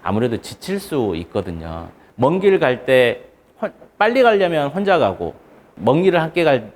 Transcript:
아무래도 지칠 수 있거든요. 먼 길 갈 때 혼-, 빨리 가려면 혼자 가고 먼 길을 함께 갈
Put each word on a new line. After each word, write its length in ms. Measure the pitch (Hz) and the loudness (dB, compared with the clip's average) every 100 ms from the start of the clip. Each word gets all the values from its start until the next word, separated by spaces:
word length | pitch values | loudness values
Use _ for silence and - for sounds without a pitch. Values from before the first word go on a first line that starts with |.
아무래도 360 | 90 101 120 110 | -4 -2 -2 -4
지칠 420 | - - - 196 | -8 -16 -8 -8
수 360 | - 151 110 82 | -6 -4 -2 -4
있거든요. 720 | 87 110 90 82 80 82 82 - _ | -6 -6 -6 -10 -10 -12 -14 -20 _
먼 240 | - 131 180 | -2 0 2
길 220 | 196 185 | 2 2
갈 240 | 151 123 | 2 -2
때 380 | - 131 123 - - _ _ _ | 2 4 4 0 -10 _ _ _
혼-, 120 | 208 - - _ | -12 -12 -20 _
빨리 240 | 214 240 | 0 4
가려면 460 | 240 214 185 165 143 | 4 4 2 0 -2
혼자 300 | 156 196 180 | -4 0 2
가고 360 | 110 92 85 - - - _ | 2 -2 -8 -10 -20 -20 _
먼 280 | - 101 139 | -4 0 2
길을 180 | 190 170 | 2 2
함께 220 | 160 170 | -2 0
갈 260 | 160 135 107 | 2 2 -2